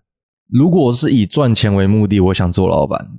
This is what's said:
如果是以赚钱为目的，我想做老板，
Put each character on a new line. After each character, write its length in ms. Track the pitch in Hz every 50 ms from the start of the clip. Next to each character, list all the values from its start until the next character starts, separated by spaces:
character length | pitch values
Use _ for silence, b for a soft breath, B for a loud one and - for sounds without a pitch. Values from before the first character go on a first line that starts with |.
| _ _ _ _ _ _ _ _ _ _
如 200 | - 120 143 180
果 220 | 165 190 147 120 120
是 180 | 123 - 151
以 140 | - 123 104
赚 300 | 90 - 151 147 123 110
钱 200 | - - 107 98
为 120 | 98 95
目 200 | 95 104 110 107
的， 140 | 98 101 101
我 140 | 90 92 95
想 180 | - 95 87 90
做 160 | - 95 87
老 180 | 82 76 73
板， 260 | - - - - - -